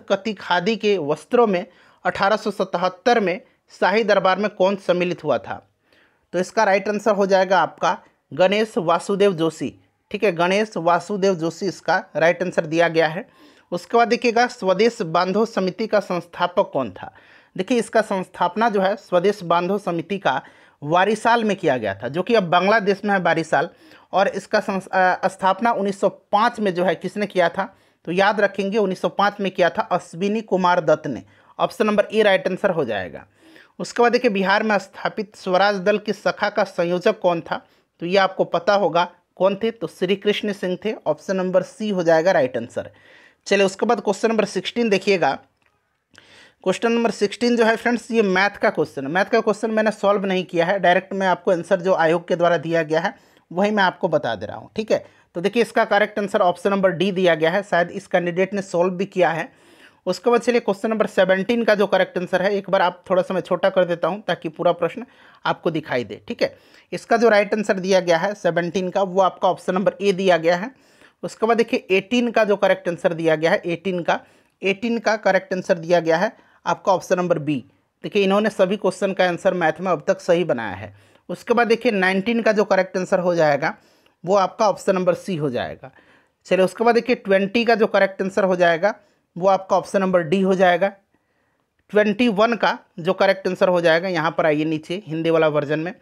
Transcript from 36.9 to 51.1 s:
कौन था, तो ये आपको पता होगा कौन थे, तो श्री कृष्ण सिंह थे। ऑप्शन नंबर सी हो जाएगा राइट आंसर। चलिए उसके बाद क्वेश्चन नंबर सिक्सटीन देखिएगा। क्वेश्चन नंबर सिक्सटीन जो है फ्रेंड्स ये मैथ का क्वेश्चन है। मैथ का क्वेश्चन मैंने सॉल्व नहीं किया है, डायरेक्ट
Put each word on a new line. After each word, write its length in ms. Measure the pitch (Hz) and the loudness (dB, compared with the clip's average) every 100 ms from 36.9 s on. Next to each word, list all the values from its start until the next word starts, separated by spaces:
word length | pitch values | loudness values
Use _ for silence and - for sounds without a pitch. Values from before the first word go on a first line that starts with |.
| 180 220 185 | 0 0 0
कौन 220 | 180 170 | 0 -2
था, 240 | 156 - - _ _ - | -4 -10 -12 _ _ -12
तो 40 | 175 | -2
ये 120 | 196 | 2
आपको 260 | 190 190 | 2 0
पता 300 | 180 175 175 | -2 -2 2
होगा 360 | 202 180 165 175 - _ - | 2 2 0 -2 -6 _ -2
कौन 200 | 190 196 | -2 0
थे, 160 | 226 | -4
तो 160 | 226 160 | -6 -10
श्री 280 | - 180 196 | -6 -4 -2
कृष्ण 380 | 208 202 208 | -2 -2 -4
सिंह 240 | 196 185 180 208 | -6 -6 -6 -6
थे। 80 | 269 - | -6 -6
ऑप्शन 280 | 151 - 190 | -6 -4 -4
नंबर 280 | 185 180 | 0 -2
सी 260 | 175 - 214 | -2 -6 -6
हो 140 | 185 | -2
जाएगा 280 | 165 160 170 | 2 2 2
राइट 260 | 175 127 123 | 2 0 -4
आंसर। 320 | 113 - - - _ - - _ - | -8 -10 -12 -16 _ -20 -20 _ -2
चलिए 180 | 202 196 | 0 0
उसके 200 | - 220 | 0 -2
बाद 160 | 185 | 0
क्वेश्चन 280 | 208 196 220 | -2 -2 0
नंबर 160 | 214 202 | 0 -2
सिक्सटीन 440 | 190 - 240 233 | -4 -6 -4 0
देखिएगा। 480 | 190 202 190 208 - _ _ _ _ _ _ _ _ - - - _ | 0 2 2 0 -2 _ _ _ _ _ _ _ _ -20 -20 -20 _
क्वेश्चन 280 | 185 185 233 | -6 -2 0
नंबर 200 | 233 233 | 0 -2
सिक्सटीन 440 | - 208 - 240 240 | 0 -4 0 0 2
जो 80 | 220 | 2
है 100 | 220 | 0
फ्रेंड्स 340 | 240 233 - | -2 -4 -2
ये 100 | 226 | 0
मैथ 360 | 202 185 202 202 | 0 2 0 0
का 120 | 220 | -2
क्वेश्चन 360 | 247 269 - 135 | 0 -4 -6 -4
है। 60 | |
मैथ 140 | 175 202 | -2 0
का 140 | 226 | 0
क्वेश्चन 300 | 226 202 226 | 0 -2 -2
मैंने 200 | 220 214 | 0 0
सॉल्व 340 | 208 202 202 196 | 0 0 0 0
नहीं 180 | 185 | -2
किया 220 | 180 170 170 | -2 -2 0
है, 120 | 202 | 2
डायरेक्ट 340 | 175 180 226 | 4 2 0